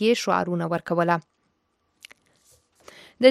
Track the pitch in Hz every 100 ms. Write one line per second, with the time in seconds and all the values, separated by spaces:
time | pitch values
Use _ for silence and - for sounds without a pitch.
0 | 220 240 - 180 175 175 165 170 - 170
1 | 170 170 - _ _ _ _ _ _ _
2 | - - _ _ _ _ _ _ - -
3 | - _ 254